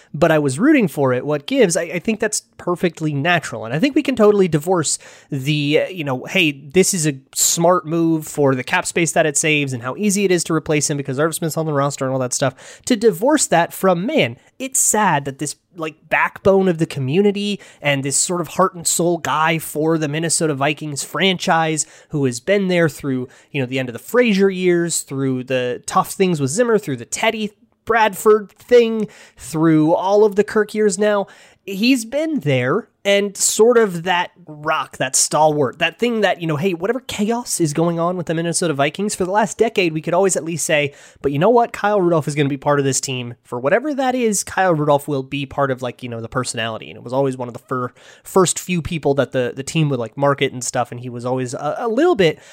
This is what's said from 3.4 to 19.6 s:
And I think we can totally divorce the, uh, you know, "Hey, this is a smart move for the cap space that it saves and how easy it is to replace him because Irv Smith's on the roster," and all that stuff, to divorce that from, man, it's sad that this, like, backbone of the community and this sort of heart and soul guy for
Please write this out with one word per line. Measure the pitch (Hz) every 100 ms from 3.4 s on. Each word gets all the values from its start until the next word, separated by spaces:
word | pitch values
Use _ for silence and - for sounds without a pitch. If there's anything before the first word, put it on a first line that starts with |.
| - 110
And | 110
I | 143
think | 269
we | 302
can | 285 240
totally | 208 208 185
divorce | 151 165 180 147 - - - -
the, | 139 135 147 143 147
uh, | -
you | 185
know, | 143 127
"Hey, | - 190 160
this | 139 147 185 185
is | 185 151
a | 135 -
smart | - - 165 170 180 156
move | 170 165 160 151
for | - 139
the | 127
cap | - 180 -
space | 180 165
that | 175 156
it | 147
saves | 156 147 143
and | 123
how | 123 131
easy | 208 190
it | 190
is | 180
to | -
replace | 156 156 151 -
him | 143
because | 139 131
Irv | 160
Smith's | 151 160 160
on | 156
the |
roster," | 139 143 -
and | 131
all | 131
that | 123
stuff, | - 135 - - -
to | - 233
divorce | 220 165 254 311 -
that | 170 170
from, | - 190 170
man, | 220 302 127 117 _ -
it's | 262 -
sad | - 214 202 143
that | 143 135
this, | 151 - _
like, | 180 160 - 156
backbone | 147 165 - 202 196 190
of | 165
the | 160
community | 143 131 170 208 202 208 196 - -
and | 147 139
this | 135 -
sort | - 175
of | 160
heart | - 185
and | 175 160
soul | - 175 170
guy | 135 147 160
for | 165